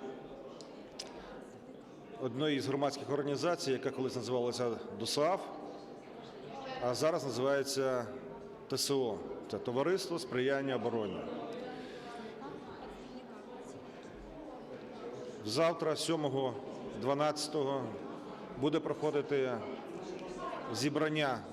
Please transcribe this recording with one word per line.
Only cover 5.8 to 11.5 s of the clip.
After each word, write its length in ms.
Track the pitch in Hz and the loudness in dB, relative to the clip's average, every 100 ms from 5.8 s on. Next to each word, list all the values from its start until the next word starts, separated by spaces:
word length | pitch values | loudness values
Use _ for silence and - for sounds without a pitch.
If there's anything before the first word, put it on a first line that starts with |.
| - - - - - - - - - - | -10 -12 -12 -12 -12 -12 -10 -8 -6 0
а 120 | 123 | 2
зараз 300 | 117 156 170 | 4 4 4
називається 840 | 135 117 135 139 135 135 135 127 113 - - - - - - | 2 4 6 6 4 4 4 4 0 -6 -8 -10 -10 -10 -4
Т 80 | 131 | 0
С 140 | - | 4
О. 280 | 139 120 98 - - - | 4 4 0 -4 -6 -4
Це 80 | 101 | -2
Товариство 600 | 123 123 151 185 - 170 | 2 4 4 4 2 -2
сприяння 580 | 123 123 131 139 139 123 | 0 2 4 4 4 2
обороні. 440 | 113 113 101 87 - - - | 2 2 2 0 -4 -4 -4